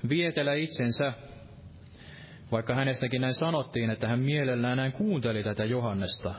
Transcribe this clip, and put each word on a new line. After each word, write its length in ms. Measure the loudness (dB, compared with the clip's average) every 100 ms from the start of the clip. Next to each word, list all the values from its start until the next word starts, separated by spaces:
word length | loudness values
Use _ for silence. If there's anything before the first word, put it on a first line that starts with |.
| 2
vietellä 440 | 2 2 2 2
itsensä, 600 | 2 0 0 0 2 0 -2 -12 -16 -18 -18 -18 -18 -20 -18 -18 -16 -18 -18 -2
vaikka 240 | -2 0 2
hänestäkin 460 | 2 2 0 2
näin 120 | 2
sanottiin, 560 | 2 2 2 0 0 0
että 180 | 2 0
hän 120 | 2
mielellään 580 | 2 2 2 2 2 2
näin 140 | 0
kuunteli 520 | 0 2 2 2 0
tätä 220 | 0 0 2
Johannesta. 720 | 2 2 0 0 -2 -4